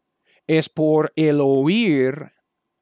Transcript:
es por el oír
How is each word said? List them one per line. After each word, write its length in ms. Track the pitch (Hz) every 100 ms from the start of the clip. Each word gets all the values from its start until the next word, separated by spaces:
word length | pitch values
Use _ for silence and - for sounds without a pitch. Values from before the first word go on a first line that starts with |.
| _ _ _ _ -
es 200 | 160 -
por 460 | - 156 156 151 -
el 240 | 156 147
oír 880 | 139 135 143 214 226 143 131 147 139 _ _ _ _ _